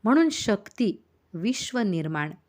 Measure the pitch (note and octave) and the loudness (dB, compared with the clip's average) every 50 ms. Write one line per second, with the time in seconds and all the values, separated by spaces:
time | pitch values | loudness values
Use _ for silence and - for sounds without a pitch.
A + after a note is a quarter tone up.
0 | - G#3+ C4 D#4 E4 D#4+ D4+ - - - G#3 G3 - - _ - B3 G3 - - | 4 4 4 6 4 4 0 -2 -2 0 -2 -2 -2 -14 _ -2 -2 -2 -2 -4
1 | _ _ _ _ _ _ - E3 E3+ A3+ B3+ - - - - B3 A#3 G3+ F3+ E3 | _ _ _ _ _ _ -12 -6 -4 -4 -4 -4 -6 -6 -4 -2 0 0 0 -2
2 | D#3 D#3 D#3 D3+ D3 D#3 E3+ - _ | -2 -2 -2 -4 -4 -4 -8 -14 _